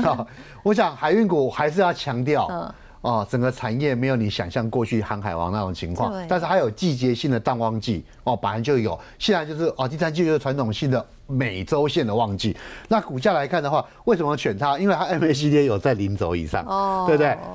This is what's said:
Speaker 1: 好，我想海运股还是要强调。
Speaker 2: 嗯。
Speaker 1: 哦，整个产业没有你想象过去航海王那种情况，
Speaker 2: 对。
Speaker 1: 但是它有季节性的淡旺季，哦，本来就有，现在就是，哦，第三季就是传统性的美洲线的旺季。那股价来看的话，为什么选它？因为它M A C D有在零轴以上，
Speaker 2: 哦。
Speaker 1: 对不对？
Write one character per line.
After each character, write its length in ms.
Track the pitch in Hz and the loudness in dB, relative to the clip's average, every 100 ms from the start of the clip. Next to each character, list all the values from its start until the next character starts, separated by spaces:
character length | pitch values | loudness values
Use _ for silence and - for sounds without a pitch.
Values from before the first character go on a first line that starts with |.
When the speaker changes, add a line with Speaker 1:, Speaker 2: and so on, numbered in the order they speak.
Speaker 1:
好， 260 | 185 135 - - - - | 2 0 -4 -12 -20 -4
我 100 | 196 | 0
想 240 | 214 180 131 | 2 2 0
海 160 | 156 | 2
运 160 | 208 208 | 4 4
股 220 | 160 131 | 2 2
还 200 | - 151 | 0 0
是 120 | 170 | 2
要 100 | 180 | 2
强 320 | 165 143 120 | 0 -4 -2
调。 220 | 127 139 104 | 0 0 0
Speaker 2:
嗯。 240 | 87 85 - - - | -4 -10 -14 -20 -6
Speaker 1:
哦， 260 | 117 113 101 | -2 0 0
整 100 | 127 | 0
个 100 | 127 | 0
产 300 | 123 117 117 | -2 -4 0
业 140 | 147 | 0
没 140 | 120 131 | 0 0
有 80 | 127 | 0
你 120 | 104 | 0
想 220 | - 92 | -2 -4
象 180 | 127 113 | -2 -2
过 160 | 127 | -2
去 160 | 110 113 | 0 0
航 220 | 101 101 | -2 -4
海 120 | 101 | -4
王 180 | 85 85 | -2 -2
那 80 | 107 | -2
种 120 | 95 | -2
情 220 | 90 85 | -4 -6
况， 180 | 87 117 | -2 -2
Speaker 2:
对。 140 | 190 170 | -4 -2
Speaker 1:
但 100 | 180 | -2
是 60 | |
它 120 | 160 185 | 2 2
有 120 | 123 | 2
季 280 | 104 185 127 | 0 -2 0
节 180 | 127 | 0
性 160 | 120 147 | 2 0
的 80 | 117 | 0
淡 180 | 135 123 | 0 0
旺 240 | 113 110 | 0 -2
季， 240 | 120 90 - - | -2 -4 -6 -8
哦， 120 | - 113 | -4 -2
本 140 | 101 | -2
来 100 | 110 | -2
就 160 | 117 135 | 0 2
有， 220 | 107 80 - - | 0 -4 -10 -6
现 120 | - | 0
在 140 | 180 151 | 0 -2
就 100 | 156 | -4
是， 160 | 165 135 | -2 -2
哦， 100 | 131 | -4
第 100 | 151 | -2
三 160 | 165 | -2
季 120 | 156 165 | 0 2
就 60 | |
是 60 | 156 | 2
传 160 | 135 139 | 0 -2
统 140 | 113 | -2
性 200 | 104 143 | -2 0
的 160 | 127 - - - | 0 -2 -12 -6
美 340 | 131 123 92 | -2 -2 -4
洲 240 | 92 147 147 | -2 0 2
线 180 | 170 | 0
的 80 | 117 | 0
旺 240 | 107 110 98 | 0 0 -2
季。 200 | 110 85 - - - | -4 -4 -10 -10 -2
那 120 | 220 | -2
股 180 | - 131 | -2 -2
价 140 | 202 | 0
来 140 | 165 139 | 2 0
看 160 | 170 | -2
的 80 | 143 | 0
话， 160 | 147 - - | 0 -2 -4
为 120 | - 180 | 0 2
什 60 | |
么 120 | 147 147 | 2 0
选 220 | 135 101 | -2 0
它？ 180 | 143 139 | 0 2
因 80 | 196 | 2
为 60 | 160 | 2
它 80 | |
M 200 | 165 165 | 0 2
A 80 | 147 | 2
C 160 | 139 147 | 2 4
D 160 | 147 | 4
有 140 | 139 98 | 4 2
在 160 | - | 2
零 220 | 101 98 98 | 0 0 0
轴 180 | 87 | 0
以 100 | 87 | -2
上， 200 | 78 90 85 | -2 -4 -2
Speaker 2:
哦。 380 | 196 196 190 180 | -2 0 0 4
Speaker 1:
对 100 | 147 | 4
不 60 | |
对？ 160 | 147 120 - | 4 0 -6